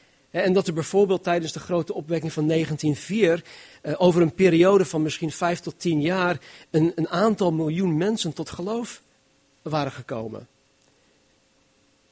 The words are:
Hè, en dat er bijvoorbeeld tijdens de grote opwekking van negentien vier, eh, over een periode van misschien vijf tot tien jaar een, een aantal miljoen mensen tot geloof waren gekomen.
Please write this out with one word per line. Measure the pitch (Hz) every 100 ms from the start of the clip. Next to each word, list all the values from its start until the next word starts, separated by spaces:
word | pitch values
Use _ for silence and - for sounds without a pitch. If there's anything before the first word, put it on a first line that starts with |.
| _ _ _
Hè, | 170
en | 196
dat | 185 185
er |
bijvoorbeeld | 160 151 196 196 185
tijdens | 180 175 160
de | -
grote | - 175 160
opwekking | 202 151 165 156
van | 156 151
negentien | 165 160 156 151 139
vier, | - 214 175 165 - - - -
eh, | - 151
over | 180 170
een | 160
periode | - 185 165 185 202 170
van | 160
misschien | 156 - 160
vijf | - 175 175
tot | 170 -
tien | 175 151
jaar | 151 185 180 170 - - -
een, | 160 165 -
een | 160
aantal | 175 220 208 180
miljoen | 160 156 170 190 156
mensen | 196 220 165
tot | - 156
geloof | - 185 233 226 - _ _ _ _ _ _
waren | 156 151 139
gekomen. | - - 120 113 104 120 _ _ _ _ _ _ _ _ _ _ _ _ _ _ _ _